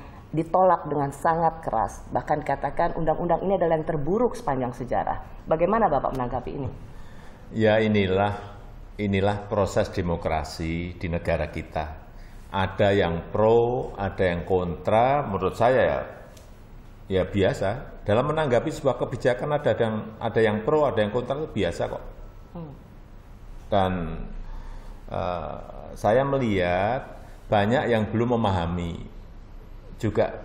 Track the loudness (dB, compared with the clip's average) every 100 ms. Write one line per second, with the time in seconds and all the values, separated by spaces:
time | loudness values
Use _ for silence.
0 | -16 -16 -6 -4 0 4 6 6 2 -2
1 | -2 0 0 4 2 0 -2 0 0 -4
2 | -6 -4 0 -2 0 -2 -2 0 0 2
3 | 0 0 2 0 2 2 4 2 0 -2
4 | 0 2 2 0 -2 0 -2 -4 -2 0
5 | 0 -4 -8 -12 -2 0 2 4 4 2
6 | 0 -2 -4 -4 -6 -6 -8 -8 -14 -14
7 | -14 -14 -16 -16 -8 2 4 6 4 4
8 | 4 4 2 0 -10 -14 -16 -16 -14 -4
9 | 0 2 2 0 -2 0 2 2 0 0
10 | 0 0 0 -2 -4 -6 -4 -2 -4 -6
11 | -4 -2 0 0 -2 -6 -6 -6 -6 -10
12 | -16 -16 -16 -16 -6 -2 -2 4 4 6
13 | 2 0 -2 4 6 6 4 0 -4 -4
14 | -4 2 2 2 2 2 2 -2 2 4
15 | 4 2 0 0 0 2 4 6 4 2
16 | -4 -12 -18 -20 -20 -20 -20 -20 -20 -16
17 | -2 0 2 4 2 2 -2 -2 -8 -8
18 | 2 2 2 0 2 2 2 0 0 0
19 | -2 0 0 2 0 0 2 2 2 0
20 | -6 -6 0 4 4 4 2 4 4 2
21 | 2 0 -2 -4 -2 0 0 0 -4 -4
22 | -10 -14 -16 -16 -14 -12 -12 -14 -18 -20
23 | -18 -20 -18 -18 -16 -14 0 2 2 0
24 | -4 -8 -8 -10 -10 -10 -10 -12 -14 -14
25 | -8 -4 -4 -4 -6 -10 -12 -14 -14 0
26 | 4 4 4 2 2 2 2 2 2 -2
27 | -6 -14 -16 -12 2 4 4 2 4 2
28 | 2 2 2 4 4 2 0 -2 -4 -6
29 | -10 -14 -16 -18 -16 -18 -16 -16 -14 -4
30 | -2 2 0 -2